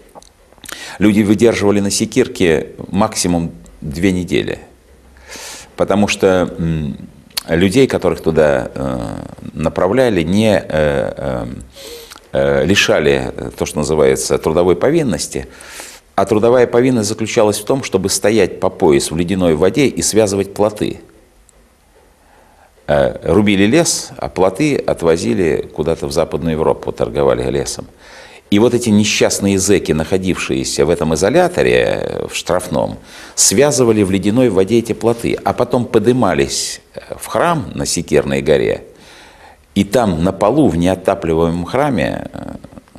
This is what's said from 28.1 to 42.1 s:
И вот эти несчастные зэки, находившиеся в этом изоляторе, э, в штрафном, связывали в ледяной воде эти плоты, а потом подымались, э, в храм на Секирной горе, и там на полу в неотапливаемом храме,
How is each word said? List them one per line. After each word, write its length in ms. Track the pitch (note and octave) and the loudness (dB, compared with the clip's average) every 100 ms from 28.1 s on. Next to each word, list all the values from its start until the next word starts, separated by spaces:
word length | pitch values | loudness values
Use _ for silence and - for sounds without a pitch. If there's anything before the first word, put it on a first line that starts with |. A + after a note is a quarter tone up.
| - - - - | -20 -20 -20 0
И 80 | G2+ | 2
вот 160 | B2 | 4
эти 160 | A#2+ A#2 | 2 2
несчастные 680 | G#2 G#2+ - A2 - G2 G2 | 2 2 0 0 0 0 0
зэки, 340 | G2 F2+ - | 2 0 2
находившиеся 920 | D#2 D#2+ F#2+ F#2 D#2+ - C2 B1+ - | -2 0 -2 -2 -4 -2 -4 -4 0
в 60 | D2 | 0
этом 240 | E2+ D#2 | 2 0
изоляторе, 580 | D#2+ G2 D#3+ F3 - B1+ | 0 2 2 0 2 2
э, 540 | B1 G#1+ G1+ G1+ G1+ G1+ | 2 2 -2 -6 -8 -8
в 80 | - | -8
штрафном, 600 | - F2 - C#2 G#1 G#1 - - - | -2 -2 0 -2 -2 -6 -16 -20 -14
связывали 680 | - - G2 D3 B2+ A#2 G#2+ | -2 2 4 4 4 4 4
в 80 | F#2 | 2
ледяной 380 | F#2+ G2+ A#2+ B2 | 2 2 2 2
воде 300 | F#2 G2 A#2 | 2 2 2
эти 140 | A2 | 0
плоты, 440 | G#2 A2+ A#2 - - | -2 0 0 -2 -2
а 120 | - | -2
потом 320 | - B2 B2+ A2+ | -2 0 -2 2
подымались, 960 | A2+ A2 B2+ G2 D2 C2+ - - - _ | 2 4 2 2 2 0 -2 -8 -10 _
э, 200 | - - - | -20 -16 -14
в 80 | - | -6
храм 460 | A2+ E3 E3 - | -2 0 0 -4
на 120 | B1+ C#2 | -6 -4
Секирной 560 | - - C#2+ B1+ C2+ | -4 0 0 2 -2
горе, 420 | C#2 C#2+ G#1+ G1+ - - - - - - - - _ | 2 2 2 -2 -8 -20 -20 -20 -20 -20 -20 -20 _
и 80 | G2 | -2
там 400 | G2 B2+ A2 D#2+ | 0 2 0 0
на 100 | F2+ | -2
полу 360 | F#2 A#2 D3 A#2 | 2 2 4 2
в 80 | E2 | 2
неотапливаемом 880 | F2 F#2 - F#2+ E2 E2 E2 E2+ | 0 0 0 -2 0 0 0 -2
храме, 640 | E2+ B2 D3 G#2 A#1+ | -4 -2 -2 -2 -4